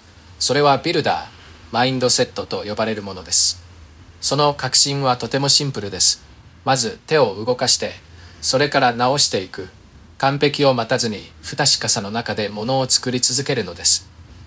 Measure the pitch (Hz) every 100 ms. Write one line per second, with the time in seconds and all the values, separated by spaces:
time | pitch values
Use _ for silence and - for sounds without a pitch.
0 | - - - - - 135 147 135 165 156
1 | 110 85 - - - - - 113 131 131
2 | 123 - 123 - 92 101 101 104 110 104
3 | 98 90 78 - - - - - - -
4 | - - - 143 147 143 131 - 143 139
5 | 135 123 113 135 139 - 143 120 101 -
6 | - - - - - - 131 131 113 -
7 | - 156 113 98 113 123 123 - 98 -
8 | - - - - - 131 147 139 123 117
9 | 127 143 - 107 92 - 92 - - -
10 | - - 135 143 147 - 139 123 113 127
11 | 117 98 - - - - 143 - 113 117
12 | 101 113 113 107 101 104 113 135 127 -
13 | 127 123 - 127 139 127 90 85 - -
14 | - - - -